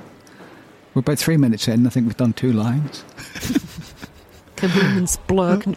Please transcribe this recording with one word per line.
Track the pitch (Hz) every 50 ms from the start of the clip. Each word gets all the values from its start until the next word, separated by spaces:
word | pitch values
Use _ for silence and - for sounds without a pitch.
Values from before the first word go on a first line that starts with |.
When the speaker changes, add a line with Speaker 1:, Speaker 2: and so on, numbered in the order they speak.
| - - - - - - - - - - - - - - - - - - -
Speaker 1:
we're | 139
about | 123 - 151 -
three | - - 165
minutes | 156 139 120 110 104 - -
in. | 113 117 123
I | 123
think | - 131 117 117
we've | 110
done | - 127 117 107
two | - - 127 120
lines. | 107 107 120 120 143 147 135 - - - -
<laughs> | - - - - - - - - 262 285 - - - - - - - - - - - - - - - - - - -
Speaker 2:
Kaboom | - - 185 175 196 190 156 196 190
and | 180
splurk | 170 - - - - 180 190 180 175 180 202 -
and | 196 -